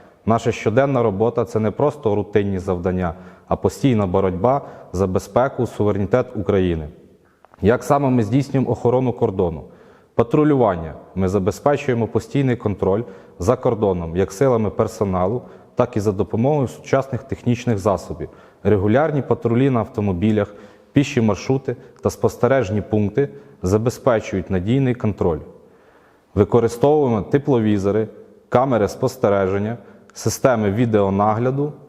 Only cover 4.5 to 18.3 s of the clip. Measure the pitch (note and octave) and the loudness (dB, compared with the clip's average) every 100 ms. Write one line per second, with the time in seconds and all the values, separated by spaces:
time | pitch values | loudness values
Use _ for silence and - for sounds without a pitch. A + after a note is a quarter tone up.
4.5 | C#3 - - - F2+ F#2+ F#2 - A#2+ B2+ | 0 -4 -18 -10 -2 0 0 0 0 0
5.5 | - A#2 - G#2 G2+ G2 B2+ - G#2 F#2 | -2 -6 0 0 0 0 0 -2 -6 0
6.5 | G2 F#2 E2 D2+ - - _ _ _ _ | 0 0 -2 -6 -16 -20 _ _ _ _
7.5 | - G2 A#2+ - C#3+ C#3 B2+ G#2 C3 C3+ | 0 2 2 2 2 2 0 2 0 0
8.5 | C3+ A#2 A2+ A#2+ B2 B2+ A2+ A2+ F#2+ F2 | -2 0 0 2 2 0 0 -2 0 -2
9.5 | D#2 - - - - _ - A2+ D3+ D3+ | -2 -12 -20 -20 -20 _ -2 2 2 4
10.5 | C#3 A2 F2 D#2+ D2 - F#2+ F#2 G2+ F#2+ | 4 2 2 -6 -12 -10 -2 0 2 0
11.5 | - D3 C#3+ - A#2 G#2+ A2 - C#3+ C3+ | 0 -2 0 -2 -2 -2 -4 -2 -2 0
12.5 | A#2+ G#2+ F#2+ F#2+ G2+ A#2+ - - - E2+ | 0 -4 -2 0 0 -4 -14 -20 -4 0
13.5 | B2+ C3 G#2+ G#2 F2+ E2 E2+ G2 - C#3 | 0 0 0 0 0 -4 -2 -2 0 0
14.5 | A#2 G#2 - G#2+ - G2+ F#2 F#2 A#2+ - | 2 0 -2 -4 -2 -2 0 -2 -2 -8
15.5 | - - - B2 A2 G2+ G2 G2 G#2 B2+ | -20 -8 -2 -2 0 -2 -2 -2 0 0
16.5 | D3+ A#2+ - - C3+ C3+ A#2 - - - | 0 -2 -6 -2 -2 0 -8 -8 -6 -2
17.5 | A#2 - G#2 G#2 F#2 - D#2+ D2+ | -2 -2 0 0 0 -4 -12 -12